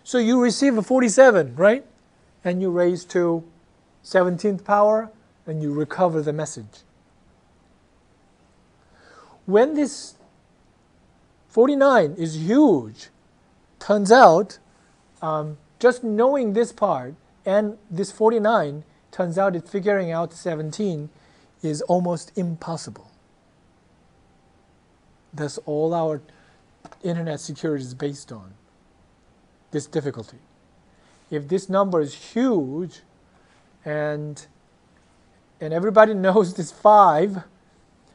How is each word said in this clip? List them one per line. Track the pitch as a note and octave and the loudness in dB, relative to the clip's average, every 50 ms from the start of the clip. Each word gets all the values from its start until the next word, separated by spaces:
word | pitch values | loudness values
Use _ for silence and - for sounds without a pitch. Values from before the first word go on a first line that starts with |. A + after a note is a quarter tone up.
| _ | _
So | - - B3 | -4 -2 0
you | A3+ A3 B3 B3+ | 2 2 2 2
receive | A#3+ A#3+ - - C#4 C#4 A#3+ A3 | 2 2 2 2 0 2 2 0
a | |
forty-seven, | F#3+ - B3+ C4 B3 A3+ F#3 C4 C4+ C4 A3 F3+ D3+ B2+ A#2+ | 0 0 0 2 2 2 6 6 6 8 6 4 2 -2 -2
right? | C#3+ F#3 G#3 A#3 C#4 - - _ _ _ _ _ _ _ _ _ _ - | 2 2 2 2 2 -4 -12 _ _ _ _ _ _ _ _ _ _ -6
And | F3+ F3+ F3+ | -6 -4 -2
you | F#3+ F#3 | -4 -2
raise | F3 F3 F3 F3 F3+ E3+ - | 0 0 0 0 0 -2 -6
to | - - F#3 F3 E3+ E3+ E3 E3 - _ _ _ _ _ _ _ _ _ _ | -6 -2 -2 0 0 -2 -4 -6 -12 _ _ _ _ _ _ _ _ _ _
seventeenth | _ - - F#3+ F3+ F3+ F3+ E3 - G#3 G3 F#3 - | _ -2 0 0 2 0 0 -2 -2 -4 -4 -4 -2
power, | - G3+ G#3 G#3 G#3+ A3 A3 A3 A3 - _ _ _ _ _ _ | 0 2 2 4 4 2 0 -2 -6 -14 _ _ _ _ _ _
and | E3+ D#3 D#3 | -10 -8 -6
you | D3+ D3 C#3+ | -6 -4 -4
recover | D3+ D3+ - - - F#3+ F3 D#3+ D#3+ | -4 -4 -6 -2 -2 0 0 0 -2
the | D3 D3+ D3 | -4 -4 -4
message. | D3+ D3+ D3 - B2+ A2 G#2+ - - _ _ _ _ _ _ _ _ _ _ _ _ _ _ _ _ _ _ _ _ _ _ _ _ _ _ _ _ _ _ _ _ _ _ _ _ _ _ _ _ _ _ _ _ _ _ - - - - - _ _ | -6 -8 -10 -10 -14 -18 -20 -20 -20 _ _ _ _ _ _ _ _ _ _ _ _ _ _ _ _ _ _ _ _ _ _ _ _ _ _ _ _ _ _ _ _ _ _ _ _ _ _ _ _ _ _ _ _ _ _ -20 -20 -20 -20 -20 _ _
When | - F#3+ G#3 B3 D4+ D#4 | 0 2 4 4 2 2
this | C#4+ D4 A#3+ - - - - - _ _ _ _ _ _ _ _ _ _ _ _ _ _ _ _ _ _ _ _ _ _ _ _ _ _ _ | -2 -2 -4 -6 -10 -18 -20 -20 _ _ _ _ _ _ _ _ _ _ _ _ _ _ _ _ _ _ _ _ _ _ _ _ _ _ _
forty-nine | - A3+ A#3+ C4+ D4 C4+ C4+ C#4+ C4 A3+ E3+ C#3+ E3 F3+ | 2 4 4 4 4 4 4 4 6 4 2 2 -2 -6
is | E3 D#3+ D#3 D#3 | -6 -6 -6 -6
huge, | D#3+ F3 A3+ C#4+ D#4 C4 F3+ C3+ A2+ G#2+ A2 - - - _ _ _ _ _ _ _ _ _ _ _ _ _ _ | -4 0 4 4 6 6 4 2 -2 -6 -14 -20 -20 -20 _ _ _ _ _ _ _ _ _ _ _ _ _ _
turns | - - G3+ G#3 G3+ F#3 | -4 -2 0 0 2 2
out, | A#3 C4+ B3 F#3 D#3+ F3 G#3+ - - - _ _ _ _ _ _ _ _ _ _ _ _ | 6 8 8 8 8 6 2 -2 -8 -18 _ _ _ _ _ _ _ _ _ _ _ _
um, | E3 D#3+ D#3 D3+ D3+ D#3 D3+ C#3+ _ _ _ - | -8 -6 -6 -6 -6 -8 -12 -16 _ _ _ 0
just | A#3 B3 B3 B3 B3 | 2 2 2 0 -4
knowing | A3+ G#3 G#3 A#3+ C4 C#4+ C#4 B3 G#3 G3 | -4 -2 0 0 0 0 0 -2 -2 0
this | A3+ A#3+ A3+ | -2 -2 -2
part | - - G#3 G3 D#3+ C3 B2+ B2+ D#3+ - _ _ _ _ _ | -2 -4 -4 -2 -2 -4 -6 -10 -16 -20 _ _ _ _ _
and | G3 F#3+ G#3 G#3+ G#3 A3 - _ - | -2 -2 0 -2 -2 -6 -12 _ -10
this | F3 E3+ G3 - | -8 -8 -8 -8
forty-nine, | - - A3 A3 A#3+ A3+ G#3 G#3+ A#3 G3+ D#3 C#3+ C#3+ D3+ D3+ _ _ _ _ _ | -4 0 2 2 2 2 2 0 0 0 -2 -4 -6 -12 -16 _ _ _ _ _
turns | - - F#3 F3 E3 F#3+ | -8 -6 -6 -4 -2 0
out | G3 G3 F3+ | 0 0 -2
that | E3+ D#3+ - | -4 -8 -8
figuring | - G3+ F3 G#3 G3+ G3 F#3 E3 | -8 -4 -2 -2 -2 -2 -2 -4
out | E3 E3 E3+ - | -4 -6 -6 -8
seventeen | - - - F#3 E3 D3+ D#3 D#3 D#3 - G#3+ G3 E3+ D3+ D3 D#3 - _ _ _ _ _ _ _ _ _ | -10 -10 -8 -8 -8 -6 -8 -10 -8 -6 -6 -6 -6 -6 -10 -14 -18 _ _ _ _ _ _ _ _ _
is | - D#3 D3 D3 - | -8 -6 -6 -6 -2
almost | - F3 F3+ F3+ F3 F3 D#3+ - - _ | -2 0 0 0 -2 -6 -6 -10 -10 _
impossible. | G#3 F3+ E3+ E3 D#3+ - E3+ E3 D3+ - - G#2 - - _ _ _ _ _ _ _ _ _ _ _ _ _ _ _ _ _ _ _ _ _ _ _ _ _ _ _ _ _ _ _ _ _ _ _ _ _ _ _ _ _ _ _ _ _ - | -8 -6 -6 -8 -10 -10 -10 -10 -10 -12 -16 -18 -20 -20 _ _ _ _ _ _ _ _ _ _ _ _ _ _ _ _ _ _ _ _ _ _ _ _ _ _ _ _ _ _ _ _ _ _ _ _ _ _ _ _ _ _ _ _ _ -12
That's | D3 D3+ C#3+ - D3+ | -10 -10 -10 -10 -12
all | - D#3+ D3 D3 D#3 D#3+ E3+ | -10 -6 -4 -4 -2 -2 -2
our | E3+ D#3+ D#3+ D#3 C#3 - - _ _ _ _ _ _ _ _ _ _ - - - - - | -2 -2 -2 -4 -6 -10 -16 _ _ _ _ _ _ _ _ _ _ -20 -20 -18 -10 -8
internet | F3 E3+ E3+ E3 E3 D3+ C#3 | -6 -6 -6 -6 -6 -8 -10
security | - - D3 - - D#3+ D3+ C#3 C3 | -10 -14 -12 -8 -6 -6 -6 -6 -8
is | B2 B2+ | -10 -10
based | C3 D3+ D3 C#3 C#3 - - | -8 -8 -8 -8 -12 -16 -18
on, | B2 G#2+ F#2+ F#2+ G2+ _ _ _ _ _ _ _ _ _ _ _ _ _ _ _ _ _ _ _ _ _ _ _ | -20 -20 -20 -20 -20 _ _ _ _ _ _ _ _ _ _ _ _ _ _ _ _ _ _ _ _ _ _ _
this | - D3 C#3 | -10 -10 -10
difficulty. | - - D#3+ C#3 C#3+ - A2+ G#2+ - - B2 _ _ _ _ _ _ _ _ _ _ _ _ _ _ _ _ _ _ | -6 -6 -6 -6 -6 -8 -10 -14 -18 -20 -20 _ _ _ _ _ _ _ _ _ _ _ _ _ _ _ _ _ _
If | D#3 D3 C#3+ C#3+ | -10 -10 -6 -4
this | F#3 G3 F#3+ - | -6 -6 -4 -2
number | F#3 G3 G3+ G3 F3+ E3 | -2 0 0 0 0 -2
is | D3+ C3+ - | -2 -2 -6
huge | - - - - A3+ B3+ C4 A#3 F3 C#3 B2+ C#3 D#3+ F#3 D#3 - - _ _ _ _ _ _ _ _ _ _ _ _ _ _ _ _ - | -14 -20 -8 -4 -2 0 0 0 0 -2 -4 -6 -8 -10 -10 -12 -18 _ _ _ _ _ _ _ _ _ _ _ _ _ _ _ _ -10
and, | D3+ D3+ D3+ D3+ D3+ D3+ D3+ D3+ D3+ D3 - - _ _ _ _ _ _ _ _ _ _ _ _ _ _ _ _ _ _ _ _ _ _ _ | -8 -6 -6 -4 -4 -6 -6 -8 -10 -12 -16 -18 _ _ _ _ _ _ _ _ _ _ _ _ _ _ _ _ _ _ _ _ _ _ _
and | D#3+ D#3 D#3+ | -10 -6 -4
everybody | E3+ F#3 G#3+ F#3+ A3 A3 A3 A3 | -4 -2 2 6 6 6 6 4
<laughs> | |
knows | F#3+ F#3 F#3+ F#3 A3 G3 E3+ F#3 | 2 0 2 4 2 2 2 -2
this | - E3 - | -8 -10 -10
five, | - - - G#3+ G#3+ G#3 G3 F3 D3+ D3+ F3+ G#3 G3 F3+ - - _ _ _ _ _ _ _ _ _ _ _ _ _ | -6 2 4 6 8 8 8 6 6 4 0 -2 -4 -8 -14 -16 _ _ _ _ _ _ _ _ _ _ _ _ _